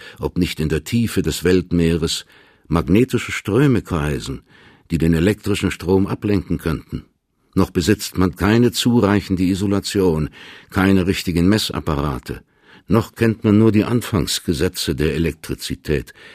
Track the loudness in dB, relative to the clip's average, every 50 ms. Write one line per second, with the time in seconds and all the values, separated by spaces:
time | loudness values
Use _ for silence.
0 | -20 -20 -10 -8 -8 -4 -2 -2 -2 -2 -2 -4 -2 -2 -2 -4 -4 -2 -2 -2
1 | -2 -2 -2 -2 -2 -2 -2 -2 0 2 2 2 0 0 0 2 2 2 2 0
2 | -2 -4 -4 -6 -10 _ -20 -20 _ _ _ _ _ -2 -2 0 0 2 2 2
3 | 2 2 0 -4 -4 -6 -8 -8 -4 -2 0 2 2 2 2 0 -2 -2 -4 -2
4 | -2 -2 -4 -4 -6 -8 -12 -12 -14 _ _ -20 -20 -20 -20 _ _ -6 -2 0
5 | 2 2 2 2 2 0 0 -2 -4 -4 -4 -2 -2 -4 -4 -4 0 2 2 2
6 | 2 0 -4 -4 -2 -2 -2 -2 -2 -4 -4 -4 -4 -4 -4 -6 -6 _ -10 -10
7 | -10 _ _ _ _ _ _ _ _ _ -2 0 0 0 0 0 0 2 0 0
8 | -2 -6 -2 -2 -2 0 0 0 0 2 4 4 4 2 2 0 0 2 2 4
9 | 4 4 2 2 0 -2 -2 0 0 0 0 0 0 -2 -2 -2 -2 -2 0 0
10 | 2 2 2 0 -2 -4 -6 -12 -20 -20 -20 -20 -16 -6 -2 2 2 4 4 4
11 | 2 0 -2 -2 -2 -2 0 2 2 4 2 2 0 -2 -6 -6 -4 -4 -2 -2
12 | -2 -2 -4 -6 -8 -10 -12 -12 -16 _ _ _ _ _ -20 -14 _ 0 0 0
13 | 0 -2 -2 0 0 0 0 2 2 4 6 6 6 6 4 4 2 2 0 -2
14 | -2 -2 -2 -2 0 -2 -4 -4 -4 -4 -2 -2 -2 -4 -4 -4 -4 -4 -2 0
15 | -2 -2 0 0 -2 -2 -4 -6 -10 -10 -10 -8 -8 -8 -10 -8 -4 -4 -2 -2
16 | -4 -8 -14 -20 -20 -20 -20